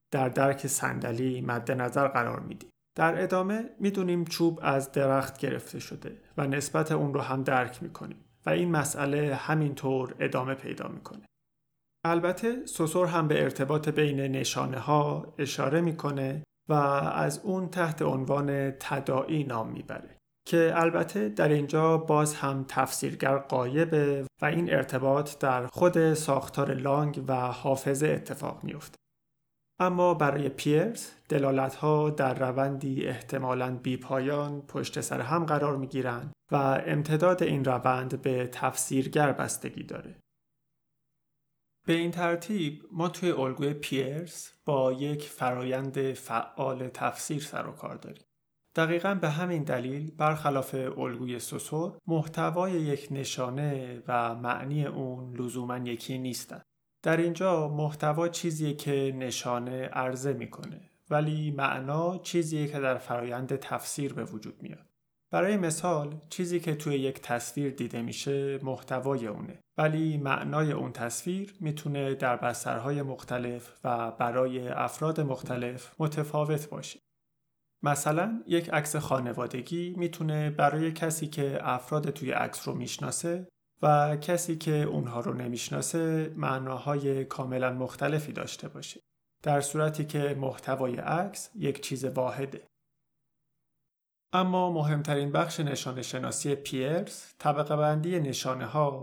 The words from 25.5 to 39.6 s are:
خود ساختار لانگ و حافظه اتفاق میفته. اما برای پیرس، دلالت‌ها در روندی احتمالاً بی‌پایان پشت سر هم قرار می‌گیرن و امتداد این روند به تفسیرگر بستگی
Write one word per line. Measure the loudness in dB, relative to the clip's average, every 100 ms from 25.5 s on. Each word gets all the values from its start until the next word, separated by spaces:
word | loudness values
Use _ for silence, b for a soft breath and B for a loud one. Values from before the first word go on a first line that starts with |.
| 2 0
خود | 4 6 8 6
ساختار | 4 4 2 0 -2 0
لانگ | 0 2 4 2 0 -2
و |
حافظه | 0 0 -2 0 2 2 2 2
اتفاق | 2 -2 -6 -6 -6
میفته. | -8 -10 -14 -20 _ _ _ _ _ _ _ 0
اما | 2 4 4
برای | 6 4 2 -2
پیرس، | 0 4 4 4 -2 -12 -12 -2
دلالت‌ها | 2 4 2 0 0 4 4 4
در | 2 2
روندی | 2 0 2 0 0 -2 -2 -2
احتمالاً | -4 -4 -4 0 0 -2 -2
بی‌پایان | -2 -4 -2 -2 0 0 -2 -6
پشت | -8 -6 -6 -4
سر | -4 -2
هم | 0 0
قرار | 2 2 2 0
می‌گیرن | -2 -2 -2 -4 -8 -12 0
و | 2 4 2 2
امتداد | 0 2 4 4 4
این | 4 2
روند | 2 4 4 2 0 -2
به | 0 0 -2
تفسیرگر | 0 0 0 0 2 2 4 4
بستگی | 4 -2 -4